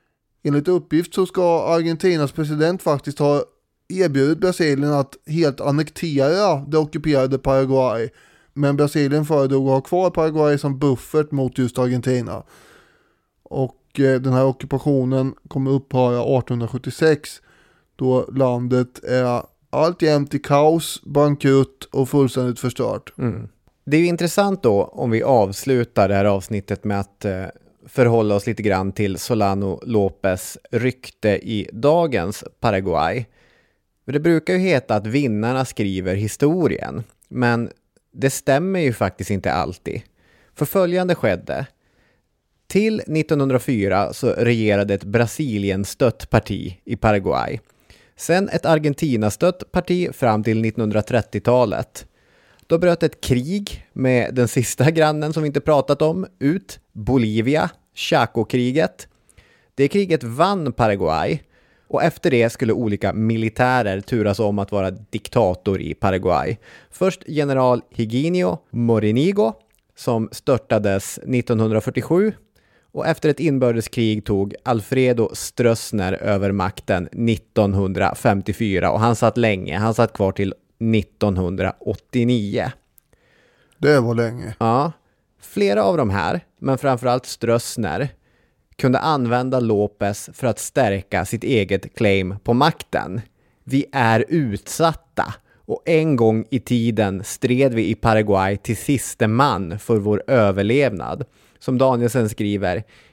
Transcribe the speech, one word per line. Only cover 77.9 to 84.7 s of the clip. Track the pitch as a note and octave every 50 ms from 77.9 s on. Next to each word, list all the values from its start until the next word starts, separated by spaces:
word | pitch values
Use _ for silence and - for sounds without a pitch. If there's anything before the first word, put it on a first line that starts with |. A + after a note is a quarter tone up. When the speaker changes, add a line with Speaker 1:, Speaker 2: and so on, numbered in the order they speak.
| F#2+ F#2+ F#2+ - - - - A#2+ G#2 G2 F#2+ - G2+ - A#2 G#2 F#2+ F2 F2 F2
Speaker 2:
och | B1 G#2
han | A2 A#2+ A2+
satt | - B2+ A2+ - B2
länge, | A#2 A2 G2+ F#2 F#2 F#2 D2+ G2
han | G#2 A2 A2
satt | - A#2 A2 -
kvar | - G2+ F#2+
till | F#2+ - G2+ G2 - _ _ _ _ -
nittonhundraåttionio. | A2+ A2+ A2+ G#2+ G2+ - _ - G#2+ G#2 F#2+ F2+ F#2 F2 F#2+ F#2 F#2 F#2+ - - - - G#2 - _ _ - B2 A#2 A#2+ B2+ A#2 G#2 G2+ A2 A#2+ G2 B2+ - _ _ _ _ _ _ _ _ _ _ _ _ _ _ _ _ _ _ _ _ -
Speaker 1:
Det | - C#3+ D3+ C#3
var | A#2 A#2 A#2
länge. | A#2 A#2 A2+ A#2 B2 - - A#2 -
Speaker 2:
Ja. | A#2 A2+